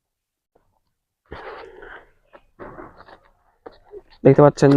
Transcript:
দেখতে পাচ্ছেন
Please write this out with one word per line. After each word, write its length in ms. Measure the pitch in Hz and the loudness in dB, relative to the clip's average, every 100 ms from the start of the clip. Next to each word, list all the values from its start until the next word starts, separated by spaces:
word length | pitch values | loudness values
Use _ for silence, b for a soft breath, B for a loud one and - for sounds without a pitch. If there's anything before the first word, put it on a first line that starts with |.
| _ _ _ _ _ _ _ _ _ _ _ _ _ - - - - - - - _ _ _ _ _ _ - - - _ - - _ _ _ _ - _ _ 415 - _ 135 | _ _ _ _ _ _ _ _ _ _ _ _ _ -20 -20 -20 -20 -20 -20 -20 _ _ _ _ _ _ -20 -20 -20 _ -20 -20 _ _ _ _ -20 _ _ -20 -20 _ 0
দেখতে 160 | 135 147 | 4 2
পাচ্ছেন 260 | - 143 | 2 0